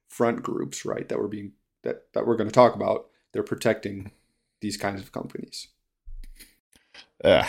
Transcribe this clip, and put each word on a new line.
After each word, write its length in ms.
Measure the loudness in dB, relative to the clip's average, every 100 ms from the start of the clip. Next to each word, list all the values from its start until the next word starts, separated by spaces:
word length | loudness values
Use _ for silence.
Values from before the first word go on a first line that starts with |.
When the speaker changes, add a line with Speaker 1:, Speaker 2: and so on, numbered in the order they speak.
| _
Speaker 1:
front 340 | 0 0 0
groups, 420 | -4 -6 -6 -8 -6
right, 220 | -6 -4
that 100 | -4
we're 80 | -4
being, 240 | -6 -12 -16 _ _
that, 280 | -8 -8 _
that 120 | -2 0
we're 100 | 0
gonna 140 | 4
talk 240 | 8 8 6
about. 320 | -2 -2 -6 _ _
They're 100 | -6
protecting 680 | -4 0 0 0 -4 -10 -12 -18 _ _ _ _
these 160 | -8 -4
kinds 240 | -4 -6
of 100 | -10
companies. 560 | -10 -10 -12 -14 -16 -18 _ _ _ -16 -14 -14 -18 -20 _ _ _ _ -20 -20 _
Speaker 2:
Uh, 220 | 6 6